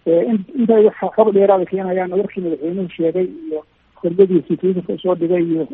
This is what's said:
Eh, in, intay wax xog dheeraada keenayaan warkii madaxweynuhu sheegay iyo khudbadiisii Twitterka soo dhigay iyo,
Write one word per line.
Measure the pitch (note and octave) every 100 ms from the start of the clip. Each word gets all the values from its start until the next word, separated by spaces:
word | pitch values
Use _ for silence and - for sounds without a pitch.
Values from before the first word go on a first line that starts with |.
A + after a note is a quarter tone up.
| -
Eh, | E3+ A#3+
in, | A3 F#3
intay | C#4 A3+ A3+
wax | G#3 - F#3
xog | - A3
dheeraada | G3+ G3 F#3+ F3+
keenayaan | F#3+ F#3+ F#3 F3+
warkii | F3+ G3+ G3
madaxweynuhu | F3 D#3 D#3+ F#3+ F3+
sheegay | - E3 F3+ F3+ E3+
iyo | D#3+ D#3 - _ _ _
khudbadiisii | F3 F3 F#3+ F3+ - E3+
Twitterka | F#3 F3+ - F3+
soo | F#3
dhigay | F3+ E3+ F3+
iyo, | E3+ D#3+ D3+